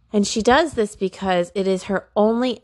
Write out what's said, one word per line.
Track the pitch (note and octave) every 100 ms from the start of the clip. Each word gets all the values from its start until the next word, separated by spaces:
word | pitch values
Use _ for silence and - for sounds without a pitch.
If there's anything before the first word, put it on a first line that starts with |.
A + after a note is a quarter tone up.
| _
And | G#3 G3+
she | A3+
does | G#3+ C4 D#4+
this | A#3+ G#3 -
because | F#3+ - F#3+ F3+ F3 G3+
it | F#3+
is | F#3
her | - F#3+ -
only | - G#3+ A#3 B3+ A#3